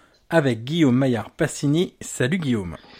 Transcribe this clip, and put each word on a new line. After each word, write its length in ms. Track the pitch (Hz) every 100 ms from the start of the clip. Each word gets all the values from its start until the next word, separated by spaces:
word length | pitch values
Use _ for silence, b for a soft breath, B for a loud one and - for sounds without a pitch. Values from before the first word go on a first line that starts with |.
| b b b
avec 340 | 165 139 110
Guillaume 320 | 120 170 165 123
Maillard-Passini. 1000 | 135 117 98 - 160 - 143 156 190 -
Salut 380 | - - 127 185
Guillaume. 400 | 147 117 87 80 B